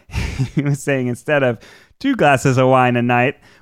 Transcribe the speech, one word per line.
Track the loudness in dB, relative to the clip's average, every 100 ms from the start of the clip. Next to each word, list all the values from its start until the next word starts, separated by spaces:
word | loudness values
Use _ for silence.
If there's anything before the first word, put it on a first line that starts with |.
<laughs> | -12
he | -8 -6 -6 -6 -4
was | -4 -4
saying | -2 -4 -4
instead | -6 -4 0
of | 0 -2 -10 -20 _ _
two | -4
glasses | 0 2 2 2 2
of | 4
wine | 4 2 0
a |
night, | 0 0 0 -4 _ _